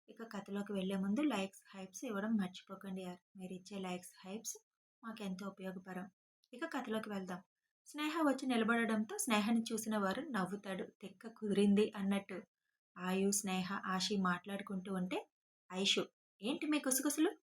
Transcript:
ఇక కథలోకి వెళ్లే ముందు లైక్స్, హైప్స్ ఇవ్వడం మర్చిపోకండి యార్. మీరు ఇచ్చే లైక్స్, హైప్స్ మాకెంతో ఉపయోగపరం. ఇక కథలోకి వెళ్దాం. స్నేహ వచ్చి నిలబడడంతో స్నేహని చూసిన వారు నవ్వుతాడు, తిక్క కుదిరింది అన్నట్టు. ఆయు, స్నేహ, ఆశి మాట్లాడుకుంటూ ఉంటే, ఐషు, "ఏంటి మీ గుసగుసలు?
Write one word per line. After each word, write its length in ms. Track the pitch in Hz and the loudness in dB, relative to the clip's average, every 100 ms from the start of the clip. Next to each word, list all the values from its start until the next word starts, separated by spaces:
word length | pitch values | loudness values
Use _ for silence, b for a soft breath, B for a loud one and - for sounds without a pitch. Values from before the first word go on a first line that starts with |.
| - | -18
ఇక 220 | 220 226 | -12 -8
కథలోకి 420 | 196 196 202 208 | -8 -4 -4 -2
వెళ్లే 220 | 202 185 196 | -2 0 0
ముందు 260 | 196 214 | 2 2
లైక్స్, 400 | 302 214 190 - - | 2 2 0 -6 -18
హైప్స్ 380 | 196 190 - 262 | -14 -12 -8 -6
ఇవ్వడం 320 | 196 214 220 | -2 2 2
మర్చిపోకండి 640 | 185 - - 190 196 190 | 0 -4 -14 -12 -8 -8
యార్. 180 | 180 180 _ 196 | -6 -10 _ -12
మీరు 180 | 185 | -10
ఇచ్చే 260 | 185 185 202 | -10 -10 -8
లైక్స్, 340 | 185 180 180 - | -4 -6 -8 -16
హైప్స్ 400 | 185 214 - 427 _ _ _ _ | -10 -10 -8 -12 _ _ _ _
మాకెంతో 440 | 226 220 196 190 202 | -12 -8 -6 -6 -8
ఉపయోగపరం. 600 | 190 185 185 190 180 185 - _ _ _ | -8 -8 -8 -8 -8 -8 -14 _ _ _
ఇక 120 | 240 320 | -8 -4
కథలోకి 440 | 277 226 214 214 | -4 -2 -2 -2
వెళ్దాం. 320 | 202 185 180 - _ _ _ - | -4 -4 -6 -10 _ _ _ -12
స్నేహ 360 | 294 302 320 | -4 -2 2
వచ్చి 260 | 294 262 262 | 4 2 2
నిలబడడంతో 680 | 233 220 233 226 214 220 415 | 2 4 4 4 2 0 -2
స్నేహని 440 | - 208 208 226 | 2 4 4 4
చూసిన 360 | 226 220 220 214 | 2 -2 0 2
వారు 240 | 190 190 | 2 0
నవ్వుతాడు, 600 | 320 214 185 202 202 185 | -2 0 0 -2 -6 -6
తిక్క 440 | - - 190 - 220 | -6 -10 -16 -14 -16
కుదిరింది 680 | - 214 196 202 202 214 208 | -6 0 6 8 8 6 2
అన్నట్టు. 440 | 196 196 - 180 - _ _ _ _ 180 | 0 0 -2 -8 -12 _ _ _ _ -6
ఆయు, 360 | 185 190 196 | 0 2 4
స్నేహ, 420 | 202 196 185 185 196 190 | 2 0 -2 -2 -4 -2
ఆశి 320 | 185 185 202 | 0 0 2
మాట్లాడుకుంటూ 760 | 185 175 196 196 - 190 185 | 2 2 -2 -8 -6 -6 -2
ఉంటే, 240 | 185 180 359 - _ _ _ - | -2 0 -2 -6 _ _ _ -8
ఐషు, 320 | 185 196 208 - _ _ _ | 0 2 2 0 _ _ _
"ఏంటి 240 | 208 330 302 | -4 -2 0
మీ 120 | 302 | 0
గుసగుసలు? 520 | 277 254 285 311 330 - | 2 2 2 2 2 0